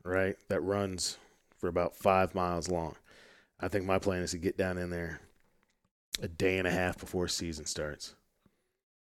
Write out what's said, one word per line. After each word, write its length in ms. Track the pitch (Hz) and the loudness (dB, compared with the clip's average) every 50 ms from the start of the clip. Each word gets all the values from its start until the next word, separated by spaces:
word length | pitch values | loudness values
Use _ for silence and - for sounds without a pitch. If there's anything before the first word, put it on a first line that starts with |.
| - | -4
right? 320 | 90 90 95 95 95 101 - _ - | 0 0 2 2 0 -2 -4 _ -2
That 120 | 98 85 | -2 0
runs 560 | 80 95 98 101 101 95 92 87 - - - - - - _ _ _ _ _ | 2 2 2 2 0 0 -2 -2 -4 -4 -6 -8 -14 -20 _ _ _ _ _
for 100 | - - | -4 -2
about 280 | 90 85 87 87 - - | 0 2 2 2 0 0
five 380 | - - 101 95 95 95 82 - | 2 4 6 6 6 6 4 2
miles 340 | 95 90 87 87 85 80 92 | 0 0 0 0 0 -2 0
long. 260 | 90 85 82 76 73 - - - - - - - - - _ _ _ - | 0 -2 -2 -4 -6 -10 -18 -20 -20 -20 -20 -20 -20 -20 _ _ _ -8
I 80 | 87 | -4
think 180 | 95 - 101 92 | -2 -2 -2 2
my 140 | 95 95 95 | 2 2 2
plan 240 | - 98 92 90 90 | 2 2 0 0 0
is 80 | 82 | -2
to 60 | 90 | -4
get 200 | 87 80 92 - | -2 -2 0 0
down 200 | - 95 92 90 | 0 0 0 0
in 120 | 90 87 87 | -2 -2 -4
there 320 | 87 87 85 82 82 - - - _ _ _ _ _ _ _ _ _ _ _ _ _ _ _ _ - - | -4 -4 -4 -6 -8 -10 -14 -20 _ _ _ _ _ _ _ _ _ _ _ _ _ _ _ _ -6 -4
a 60 | - | -4
day 300 | 92 82 - 95 92 92 | -6 -2 0 2 2 2
and 100 | 95 90 | 2 2
a 40 | 90 | 2
half 260 | 87 92 90 90 87 - | 2 2 2 0 -2 -4
before 280 | - - - 92 90 | -6 -6 -2 -2 -2
season 380 | 82 - - 87 85 78 76 73 | -2 -2 -4 -4 -6 -6 -6 -8
starts. 500 | - - 82 78 76 73 - - - - _ _ _ _ _ _ _ _ _ _ _ _ _ _ _ _ _ _ | -8 -6 -6 -6 -6 -8 -10 -12 -16 -16 _ _ _ _ _ _ _ _ _ _ _ _ _ _ _ _ _ _